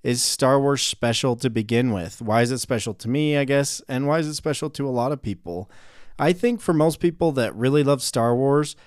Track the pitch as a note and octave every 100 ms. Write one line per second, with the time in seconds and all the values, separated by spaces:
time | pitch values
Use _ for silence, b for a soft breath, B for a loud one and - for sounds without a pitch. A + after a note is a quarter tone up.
0 | B2+ B2 - - C3 C#3 C#3 C3+ - -
1 | A#2+ A#2 C3+ A#2+ C3 A2+ A2 A#2 B2+ G2+
2 | E2 - A2+ A2 A#2+ B2+ - A#2+ A2+ G2+
3 | A2 C#3 D3+ D3 C#3 C#3 C#3+ - - B2+
4 | C#3+ D#3+ D3+ D3 D#3 C#3+ D#3 - C#3 B2
5 | B2 C#3+ A2+ F#2 - F2 - b b b
6 | b - C#3+ F3+ A#3+ A#3+ - D#3+ D#3+ D3+
7 | E3+ E3 E3 C3+ A2 G2+ B2+ D3 C#3 C#3
8 | - B2+ A#2 A#2+ C3+ C#3+ D3 -